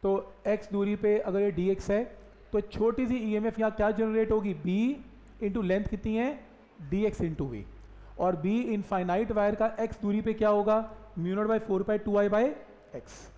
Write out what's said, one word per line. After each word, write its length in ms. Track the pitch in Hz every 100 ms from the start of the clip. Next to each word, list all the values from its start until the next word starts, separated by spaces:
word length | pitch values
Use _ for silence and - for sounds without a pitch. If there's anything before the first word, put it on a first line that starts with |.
तो 320 | 196 196 - - -
एक्स 260 | 208 -
दूरी 240 | 202 196 208
पे 220 | 214 208
अगर 220 | 220 190
ये 100 | 202
डीएक्स 400 | 165 185 190 -
है, 260 | 202 240 - - - -
तो 80 | 214
छोटी 460 | 202 - 220 226 254
सी 100 | 254
ईएमएफ़ 440 | 220 214 226 220
यहाँ 120 | 220
क्या 180 | 214 208
generate 420 | 214 220 220 220
होगी? 220 | 220 208
बी 500 | 165 175 185 240 285 - - - -
into 220 | 208 202
length 200 | 185 190
कितनी 320 | 208 214 226 220
है? 280 | 254 285 - - - - 143
dx 280 | 180 214 208
into 240 | 170 156
V। 240 | 139 113 98 - - - - -
और 180 | 180 175
B 240 | 170 220
infinite 720 | 247 214 196 190 185 180 220
wire 220 | 214 208
का 220 | 208 220 220
एक्स 200 | 220 -
दूरी 200 | 202 208
पे 120 | 220
क्या 160 | 220 214
होगा? 460 | 208 202 214 220 - - -
म्यू 160 | 170
नॉट 120 | 190 214
by 120 | 220
फ़ोर 240 | 220 190
पाई 160 | 202 208
टू 200 | 208 202
आई 100 | 202
by 220 | 208 254 302 - - - 127
x। 360 | - - -